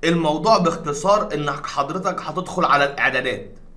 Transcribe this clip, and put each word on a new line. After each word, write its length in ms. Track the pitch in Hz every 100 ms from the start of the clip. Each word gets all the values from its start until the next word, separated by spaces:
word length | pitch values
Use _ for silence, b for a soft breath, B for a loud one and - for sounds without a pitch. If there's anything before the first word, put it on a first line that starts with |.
الموضوع 540 | 165 170 156 156 190 214
باختصار 760 | 175 - 151 143 185 202 -
إنك 320 | 151 147 139 -
حضرتك 560 | - 139 175 190 180
هتدخل 440 | - 151 175 185 156
على 200 | 143 143
الإعدادات 720 | 110 120 131 131 104 104 - -